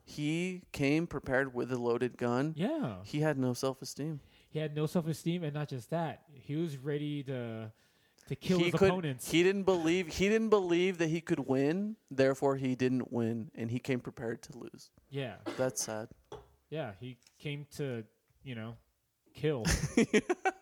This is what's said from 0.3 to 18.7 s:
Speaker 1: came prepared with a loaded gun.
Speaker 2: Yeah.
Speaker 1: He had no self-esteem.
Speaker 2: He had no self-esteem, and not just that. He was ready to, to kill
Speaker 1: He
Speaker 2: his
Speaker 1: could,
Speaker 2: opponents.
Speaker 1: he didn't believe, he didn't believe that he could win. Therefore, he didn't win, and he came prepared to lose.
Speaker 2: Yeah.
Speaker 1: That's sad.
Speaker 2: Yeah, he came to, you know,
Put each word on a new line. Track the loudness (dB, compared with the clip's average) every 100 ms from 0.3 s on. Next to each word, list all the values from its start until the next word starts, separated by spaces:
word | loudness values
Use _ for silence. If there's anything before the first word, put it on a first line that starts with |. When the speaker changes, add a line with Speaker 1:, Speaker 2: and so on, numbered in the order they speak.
| 0 -2 -6 -10
Speaker 1:
came | 0 2 2 0
prepared | -4 0 0 0
with | -2 -2
a | 0
loaded | 0 2 0 0
gun. | 0 2 0 0
Speaker 2:
Yeah. | -2 -2 -4 -6
Speaker 1:
He | -6 0
had | 0 2
no | 0
self-esteem. | 0 -2 -4 -8 -8 -8 -8 -12 -20 _
Speaker 2:
He | -6
had | -4 -2
no | 0
self-esteem, | 0 0 -2 -2 -2
and | -2
not | -4 -6
just | -6 -4
that. | -4 -4 -6 -14
He | -18 -6 -4
was | -2 -4
ready | -4 -2 -2 -4
to, | -6 -6 -6 -6 -10 -12 _ _ _ _ -10
to | -6
kill | 0 2
Speaker 1:
He |
Speaker 2:
his | 2
Speaker 1:
could, | 4 4
Speaker 2:
opponents. | 4 -2 -6 0
Speaker 1:
he | 4
didn't | 6 4
believe, | 4 4 4 2 2
he | 2 4
didn't | 4 6
believe | 4 6 4 4 2
that | 0
he | 0
could | 0 0 2
win. | 2 4 2 -2 -6 _
Therefore, | 2 4 4 2 2
he | 0 2
didn't | 2 2 0
win, | 0 0 -2 -6
and | -6 -4
he | -4
came | -2 -4
prepared | -4 -8 -6 -6
to | -10 -14
lose. | -16 -16 -20 _ _
Speaker 2:
Yeah. | -6 -6 -6 -8 -2
Speaker 1:
That's | -2 -2
sad. | -4 -6 -8 -14 _ -18 -18 _ _
Speaker 2:
Yeah, | -8 -8 -10
he | -14 -14 _ _
came | -10 -8 -10 -8
to, | -6 -6 -8 _ _ _
you | -12
know, | -10 -10